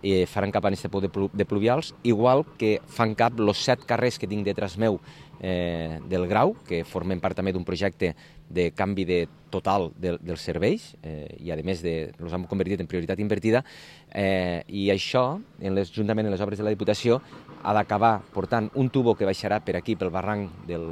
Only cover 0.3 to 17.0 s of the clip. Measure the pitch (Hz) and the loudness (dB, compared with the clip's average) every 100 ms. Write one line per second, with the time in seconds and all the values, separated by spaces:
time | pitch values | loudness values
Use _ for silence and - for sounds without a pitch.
0.3 | - 101 104 101 98 90 98 95 98 98 | 0 0 2 0 0 -2 -2 -2 0 -2
1.3 | 101 98 104 110 131 160 - 120 107 120 | 0 0 2 2 2 -2 -4 0 4 6
2.3 | 131 147 - 110 104 - - 117 104 117 | 4 2 -2 0 0 -2 0 0 4 2
3.3 | 117 104 101 - 123 - 117 123 - 95 | 4 2 2 2 0 0 0 0 -2 -6
4.3 | 104 101 98 101 90 110 95 - - - | -2 -2 -2 -4 0 2 0 -4 -20 -20
5.3 | - 95 90 87 85 82 80 - 92 90 | -10 -2 -2 0 -2 -4 -6 -2 -2 2
6.3 | 104 147 226 - 85 82 92 87 92 92 | 4 2 0 -4 -4 -2 -4 -2 -2 -2
7.3 | 87 95 92 90 90 98 - 90 80 - | -2 -2 -2 -4 -2 -2 0 -2 -2 -14
8.3 | - - 85 85 - 98 98 90 90 82 | -20 -8 0 0 2 0 0 0 0 0
9.3 | - - 95 95 98 85 - 90 87 85 | -6 -8 -4 0 2 0 -4 -4 -4 -6
10.3 | 85 - 80 101 214 - - 80 78 73 | -8 -6 0 0 0 -6 -16 -12 -12 -12
11.3 | - 80 78 78 90 85 80 78 - 85 | -12 -8 -6 -4 -4 -2 -4 -6 -10 -8
12.3 | 90 87 98 90 98 82 90 82 95 104 | -6 -4 -2 -2 -2 -4 -4 -4 -2 0
13.3 | 101 110 113 - - - - - - 98 | 0 2 2 0 -16 -20 -20 -10 -2 0
14.3 | 95 90 85 - 101 98 98 - 127 127 | 2 0 -2 -6 -2 2 2 2 2 2
15.3 | 170 - - 98 95 95 - 107 110 107 | -2 -10 -8 -2 0 -2 -2 0 0 0
16.3 | 95 101 101 107 104 101 104 | 0 -2 -2 -2 0 0 2